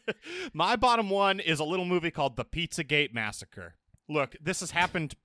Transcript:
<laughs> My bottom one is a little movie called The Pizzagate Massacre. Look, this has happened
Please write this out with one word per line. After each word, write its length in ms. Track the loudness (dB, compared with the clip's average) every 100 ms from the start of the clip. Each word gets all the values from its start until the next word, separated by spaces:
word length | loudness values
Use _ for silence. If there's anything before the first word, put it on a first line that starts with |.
| -6
<laughs> 380 | -10 -10 -10 -6
My 220 | -2 0
bottom 340 | 4 4 4 2
one 300 | 2 4 2
is 200 | 0 0
a 40 |
little 220 | 0 0
movie 260 | 2 0 0
called 240 | 0 0
The 100 | 0
Pizzagate 680 | -6 -6 -6 -4 0 2 2
Massacre. 640 | -2 -6 -6 -14 -14 -16 -18 _ -20 -4
Look, 260 | -2 -2 -4
this 200 | -4 -4
has 100 | -2
happened 420 | 0 2 0 -4 -6